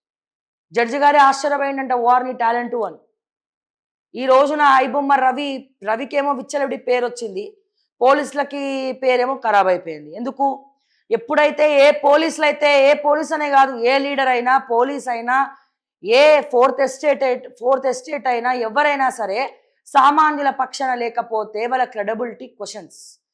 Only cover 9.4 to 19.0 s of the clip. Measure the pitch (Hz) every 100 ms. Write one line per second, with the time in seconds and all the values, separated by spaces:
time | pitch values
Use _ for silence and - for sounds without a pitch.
9.4 | 233 202 185 175 165 151 151 190 254 269
10.4 | 277 262 _ _ _ _ - 220 233 294
11.4 | 302 294 302 285 285 294 285 294 320 -
12.4 | 294 294 294 285 269 294 294 302 302 302
13.4 | 294 277 269 240 240 277 277 269 262 247
14.4 | 247 262 254 233 262 285 247 233 240 262
15.4 | 269 - _ _ _ _ 180 240 302 294
16.4 | - 247 254 254 262 262 302 277 269 254
17.4 | - - 240 269 269 247 311 302 262 240
18.4 | 247 254 220 254 294 277